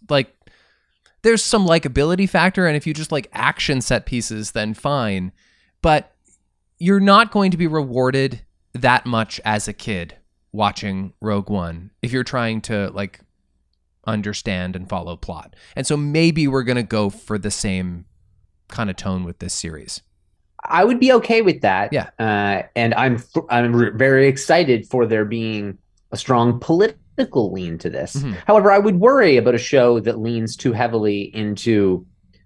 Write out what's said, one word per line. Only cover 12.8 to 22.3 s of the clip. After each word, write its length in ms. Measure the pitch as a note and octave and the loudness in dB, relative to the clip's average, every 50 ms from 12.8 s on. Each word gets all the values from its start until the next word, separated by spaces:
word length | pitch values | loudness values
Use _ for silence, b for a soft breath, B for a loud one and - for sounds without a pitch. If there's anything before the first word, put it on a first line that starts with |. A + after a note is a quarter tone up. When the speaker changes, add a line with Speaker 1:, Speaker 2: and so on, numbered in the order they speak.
| G2+ F#2+ | -4 -6
Speaker 1:
like, 280 | - G2 G2+ F#2+ - _ _ _ _ _ _ _ _ _ _ _ _ _ _ _ _ _ _ | -6 -8 -10 -10 -12 _ _ _ _ _ _ _ _ _ _ _ _ _ _ _ _ _ _
understand 720 | - A2 G#2 G2+ G#2 G2+ - - A#2 G2 F2+ F2+ F2+ F#2 | -6 -4 -4 -4 -6 -8 -8 -6 -6 -6 -6 -6 -8 -8
and 120 | F#2 F2+ F2+ | -10 -10 -8
follow 260 | G2 F#2 E2+ E2+ F2 | -8 -8 -8 -10 -12
plot. 400 | - - - F2 D#2 D#2+ - b b b b b | -12 -12 -12 -12 -14 -16 -20 b b b b b
And 100 | - C3+ | -8 -4
so 100 | - D#3 D3 | -4 -4 -2
maybe 500 | D3 D3 D3 D#3+ E3 E3 D#3+ D#3+ D#3 C#3 | -2 -2 0 2 2 2 2 2 0 0
we're 160 | C3 C3+ B2+ | 0 0 -2
gonna 200 | A#2 B2+ B2 A#2 | -2 -2 -2 -2
go 260 | F#2+ - A2 G#2 G2+ | -2 -2 -2 -2 -2
for 280 | G2+ - - - G#2+ G#2 | -4 -6 -8 -8 -8 -6
the 140 | F#2 G#2 | -6 -6
same 540 | G2+ - - G#2+ F#2+ F#2 F2+ F2+ F2 E2+ F2 - _ _ _ _ _ _ _ _ _ _ _ - | -6 -4 -4 -4 -4 -4 -4 -6 -8 -10 -14 -18 _ _ _ _ _ _ _ _ _ _ _ -14
kind 220 | - - A#2 G2+ | -10 -8 -6 -6
of 60 | F#2 | -8
tone 280 | - - G2+ F#2 F#2 F#2 | -8 -6 -6 -6 -6 -6
with 160 | F2 E2+ - | -8 -10 -12
this 140 | - F2 - | -12 -10 -8
series. 480 | - - E2+ D#2+ D2 A1+ - - - - _ _ _ _ _ _ _ _ _ _ - - | -8 -10 -10 -12 -14 -14 -14 -16 -16 -16 _ _ _ _ _ _ _ _ _ _ -14 -6
Speaker 2:
I 200 | - D#3 E3 F#3+ | -2 2 2 4
would 160 | A3+ B3+ A#3+ | 4 4 4
be 120 | B3 C4 B3+ | 4 6 6
okay 280 | A#3 - - A#3 A3+ | 4 4 2 2 2
with 200 | A3+ F#3+ D3+ C3+ | 2 2 0 2
that. 320 | - G#2 F#2 F#2 G2+ G2 - | 0 0 0 0 -2 -2 -4
Speaker 1:
Yeah. 160 | C#3 - - - - | -4 -6 -6 -8 -4
Speaker 2:
Uh, 440 | A2+ A2 | -2 0